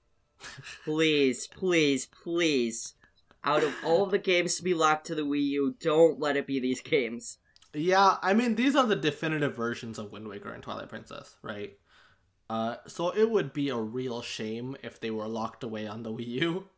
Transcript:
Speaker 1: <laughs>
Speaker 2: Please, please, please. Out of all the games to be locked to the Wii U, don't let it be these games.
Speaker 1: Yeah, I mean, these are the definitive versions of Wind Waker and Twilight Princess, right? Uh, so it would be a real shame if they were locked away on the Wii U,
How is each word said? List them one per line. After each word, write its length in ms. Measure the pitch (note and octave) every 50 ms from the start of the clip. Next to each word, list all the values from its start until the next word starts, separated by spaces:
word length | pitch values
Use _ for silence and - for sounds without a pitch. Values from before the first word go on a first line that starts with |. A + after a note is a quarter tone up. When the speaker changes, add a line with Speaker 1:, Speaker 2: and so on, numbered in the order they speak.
| _ _ _ _ _ _ _ _
Speaker 1:
<laughs> 460 | - - - - - - - - -
Speaker 2:
Please, 640 | D#3 D#3 D#3 D#3+ D#3+ D3+ D3 C#3 C3 B2 - -
please, 600 | - - - F#3+ F#3 F3 E3 D#3 C#3+ C#3 C3 -
please. 880 | - _ - - F3 E3+ E3+ F3 D#3+ D3 C3 A#2+ A#2 A2+ - - - - _ _ _ _ - _ _ - _ -
Out 180 | C#3 D3 D3+ D#3
of 100 | D3 B2+ - -
all 220 | D#3 E3 F3+ G3+
the 120 | F#3+ F3 -
games 380 | - F#3+ F#3 F3 F3 F3 -
to 60 | - F3
be 120 | F#3 F3+
locked 320 | D#3+ D#3+ D#3 D#3 D#3 -
to 80 | - E3
the 80 | D3+ D3+
Wii 200 | C#3+ C#3+ D3 C#3+ C#3+
U, 240 | C#3 C#3+ C#3 C3+ B2+ -
don't 400 | - D#3+ D3+ D#3 E3 D#3+ D3 C3+
let 160 | D3+ D3 C#3
it 100 | C#3+ C3+
be 140 | C#3 C3+ C3+
these 200 | A#2+ B2+ B2+ -
games. 580 | - - D#3+ D3 B2 A2+ A#2+ A#2 - - - - _ _ _ _ - _ -
Speaker 1:
Yeah, 440 | D3+ D#3 F3+ F#3 F#3+ G3 G3 F3+ - -
I 120 | F#3 G3
mean, 220 | A3+ B3 A#3+ G#3+
these 200 | - B3 C#4 C4
are 100 | C#4 B3+
the 80 | A3 G3+
definitive 600 | D#3 D3 D3+ C#3+ - - D#3 D#3 D3+ D3 C3+ A2+
versions 420 | A#2 A#2 A#2 A#2 - - A2+ A2 -
of 140 | G#2+ G#2 G#2+
Wind 160 | G2+ A2 G#2+
Waker 220 | G2 G2+ G#2 G#2+
and 120 | A2+ A2 G#2
Twilight 260 | - G#2 G#2 G2+ -
Princess, 460 | A2 A2+ - - - - - - - _ -
right? 360 | G#2+ G#2+ G#2 G#2 - - _ _ _ _ _ _ _ _ _ _ _ _ _ _ _
Uh, 260 | A2+ A2+ A2+ A2+ A#2+ - -
so 240 | - - - E3+ F3
it 200 | - G3+ A3 A3+
would 220 | A3+ G3 D#3+ C#3+ -
be 160 | D3 C#3+ C#3
a 60 | B2+
real 440 | A#2 A2 A2 A2+ B2+ B2+ B2+ A#2 A#2+
shame 560 | A#2+ - - - A2+ A2 A2 A#2 B2 C3 C3+ - -
if 180 | A#2+ - -
they 100 | - A2+
were 160 | A2 G#2+ G#2+ A2
locked 360 | A2+ A2 A2 A2 - - C3
away 220 | A#2 A2 G#2+ G#2+
on 160 | G#2+ G#2 A2+ A2+
the 100 | A2+ A2
Wii 140 | A2+ A#2 A#2+ A#2+ B2+ E3+
U, 240 | E3+ E3 F#3+ F#3+ - _